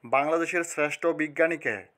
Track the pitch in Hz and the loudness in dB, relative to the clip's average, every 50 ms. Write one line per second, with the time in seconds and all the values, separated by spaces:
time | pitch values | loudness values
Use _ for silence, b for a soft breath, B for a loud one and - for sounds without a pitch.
0 | - 117 127 135 143 151 160 165 165 160 180 175 170 170 - 156 147 147 147 - | -2 2 2 2 4 2 2 0 0 0 0 -2 -2 -2 -2 -2 -2 -2 -2 0
1 | - 170 160 156 156 151 143 156 165 165 170 151 - 131 107 98 92 _ _ | 0 0 0 0 -4 -4 2 2 2 2 2 -2 -4 -4 -4 -4 -10 _ _